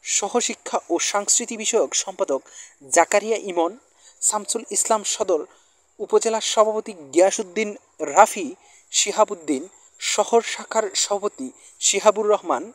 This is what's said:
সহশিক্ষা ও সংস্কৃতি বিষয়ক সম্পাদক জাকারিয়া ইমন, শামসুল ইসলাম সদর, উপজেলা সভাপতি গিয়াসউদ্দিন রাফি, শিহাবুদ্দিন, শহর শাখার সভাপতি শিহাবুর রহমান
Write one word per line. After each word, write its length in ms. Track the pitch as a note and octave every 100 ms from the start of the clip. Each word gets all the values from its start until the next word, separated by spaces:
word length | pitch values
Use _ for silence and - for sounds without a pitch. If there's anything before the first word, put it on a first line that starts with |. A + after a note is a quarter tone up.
সহশিক্ষা 720 | - - G3+ A#3+ - - - F#3 -
ও 20 | E3+ -
সংস্কৃতি 420 | - G3+ - A#3 A3+
বিষয়ক 280 | A3 A3+ C3+ -
সম্পাদক 360 | - F#3 G3 C3+ - - - _ C#3
জাকারিয়া 440 | E3+ E3 G#3 G#3 A3 G3
ইমন, 220 | E3+ E3+ A#3 _ _ - _
শামসুল 420 | - G#3+ G3+ A3+ - G3
ইসলাম 260 | - A3 G3+
সদর, 260 | - G3+ E3 - _ _ _ _ _
উপজেলা 400 | G3+ G#3+ A3 A3 -
সভাপতি 400 | - G#3+ G#3+ A3 F#3 C#3+
গিয়াসউদ্দিন 580 | C#3 F#3+ F#3+ F#3+ F3 G#3+ G3+ _ _ D3 D3
রাফি, 300 | G#3+ A3 C#3+ F3+ _ _ _
শিহাবুদ্দিন, 680 | - G#3 G3+ G#3 G3+ D#3 C3+ F3+ _ _ _
শহর 400 | - - G3+ A#3 -
শাখার 320 | - G#3+ A3+ G#3+ -
সভাপতি 440 | - G3+ G3+ - B3+ - - _
শিহাবুর 460 | - B3 G#3+ G3+ G#3
রহমান 300 | G3+ F3 C#3+ G3